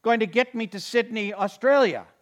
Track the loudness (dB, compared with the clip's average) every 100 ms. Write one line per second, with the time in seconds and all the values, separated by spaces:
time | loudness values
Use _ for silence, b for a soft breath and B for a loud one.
0 | 2 0 2 0 -2 -2 -8 -8 -4 -2
1 | -2 -4 -6 -4 -6 -2 2 4 4 0
2 | -10 _